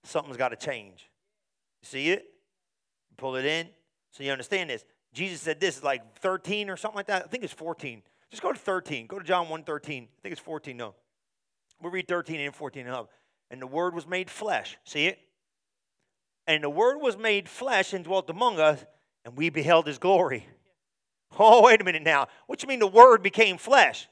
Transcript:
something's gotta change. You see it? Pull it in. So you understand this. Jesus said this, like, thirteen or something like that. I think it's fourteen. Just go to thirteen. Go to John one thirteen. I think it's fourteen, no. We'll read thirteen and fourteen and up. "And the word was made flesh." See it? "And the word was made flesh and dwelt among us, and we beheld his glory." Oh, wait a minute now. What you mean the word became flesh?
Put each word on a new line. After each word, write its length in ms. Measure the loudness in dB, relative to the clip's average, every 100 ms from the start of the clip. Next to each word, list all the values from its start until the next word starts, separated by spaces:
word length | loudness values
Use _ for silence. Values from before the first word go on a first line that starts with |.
something's 320 | -8 -8 -8 -6
gotta 180 | -6
change. 560 | -6 -10 -10 -14 -20 _ _ _ _ _ _ _ _
You 40 | -16
see 220 | -6 -2
it? 220 | -4 -6 _ _ _ _ _ _ _ _ -12
Pull 180 | -8
it 100 | -6
in. 240 | -4 -4 -8 _ _ _ _
So 100 | -12
you 80 | -8
understand 400 | -8 -4 -6 -4
this. 140 | -10 _ _ _
Jesus 300 | -10 -10 -8
said 160 | -8 -2
this, 240 | -4 -2
like, 340 | -4 -6 -8 _
thirteen 500 | -4 -4 -6 -8 -8
or 60 | -8
something 200 | -10 -10
like 100 | -6
that. 180 | -6
I 20 | -6
think 160 | -12
it's 100 | -12
fourteen. 520 | -12 -12 -10 -12 -16 _ _ _
Just 140 | -10
go 80 | -8
to 60 | -6
thirteen. 500 | -6 -6 -6 -12 -12
Go 100 | -16
to 60 |
John 240 | -2 -2 -2
one 160 | -8
thirteen. 400 | -10 -12 -10 -14
I 160 | -14 _
think 100 | -16
it's 80 | -16
fourteen, 360 | -14 -14 -14 -14
no. 180 | -14 -16 _ _ _ _ _ _ _ _
We'll 80 | -10
read 160 | -10 -4
thirteen 320 | -6 -6 -8
and 160 | -8
fourteen 320 | -10 -14 -14 -10
and 80 |
up. 160 | -10 -12 _ _ _ _
"And 100 | -18
the 60 | -10
word 260 | -6 -4
was 140 | -6 -8
made 240 | -8 -8
flesh." 480 | -10 -6 -4 -6 -18
See 220 | -12 -2 -2
it? 120 | -4 _ _ _ _ _ _ _ _ _ _ _ _ -4
"And 160 | -2
the 80 | -2
word 280 | 0 0 0
was 180 | -4 -4
made 320 | -2 -4 -6
flesh 440 | -12 -2 -2 -2
and 120 | -6
dwelt 260 | -4 -4 -4
among 300 | -2 -2 2
us, 240 | 2 0 -8 _ _ _
and 120 | -20 -6
we 120 | -4
beheld 400 | -2 0 0 0
his 100 | -6
glory." 480 | -2 0 -2 -6 -12 _ _ _ _ _ _ _ _ 4
Oh, 240 | 8 10
wait 180 | 10 8
a 40 |
minute 180 | 4 -2
now. 260 | 0 0 0 -8 -14
What 160 | -12
you 60 | -6
mean 100 | 0
the 80 | 4
word 340 | 12 12 10
became 380 | 2 2 0 0
flesh? 500 | 4 6 6 2 -16